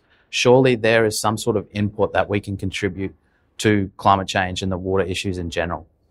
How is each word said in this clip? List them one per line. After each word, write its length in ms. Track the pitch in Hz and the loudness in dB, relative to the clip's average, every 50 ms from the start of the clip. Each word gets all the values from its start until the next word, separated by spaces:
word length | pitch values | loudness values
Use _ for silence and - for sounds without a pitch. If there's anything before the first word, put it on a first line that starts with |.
| _ _ _ _ _ _ | _ _ _ _ _ _
surely 460 | - - - 127 123 131 131 131 123 | -6 0 4 6 6 6 6 4 2
there 300 | 110 110 110 113 113 113 | 2 2 2 4 4 4
is 120 | 107 104 - | 2 0 -2
some 180 | - 107 110 107 | -2 -2 -2 -2
sort 200 | - 120 107 101 | 0 -2 -2 -2
of 100 | 85 - | -2 -4
input 420 | - 104 104 101 - - 98 92 - | -4 -2 -2 -2 -2 -2 -2 0 0
that 160 | 92 92 - | 0 -2 0
we 100 | 101 104 | -2 -4
can 160 | - 104 98 | -4 -4 -8
contribute 600 | 95 - 95 - - 104 98 87 95 98 92 - _ _ _ _ _ _ _ _ - | -6 -6 -8 -6 -4 -4 -4 -4 -6 -8 -10 -10 _ _ _ _ _ _ _ _ -2
to 320 | - 107 104 101 98 92 - - | 2 2 2 2 2 -2 -6 0
climate 300 | - 107 98 98 92 - | 4 4 4 4 2 0
change 360 | - 101 92 92 92 - 101 | -2 -2 -2 -2 -4 -6 -4
and 80 | 95 | -4
the 60 | 92 90 | -4 -4
water 260 | 95 95 95 98 90 | -4 -2 0 0 0
issues 340 | 87 92 - - 101 90 90 | -2 -4 -6 -4 -6 -6 -6
in 120 | 85 82 | -6 -6
general. 380 | 80 87 82 85 85 78 - - _ _ _ _ | -4 -4 -4 -4 -4 -8 -10 -14 _ _ _ _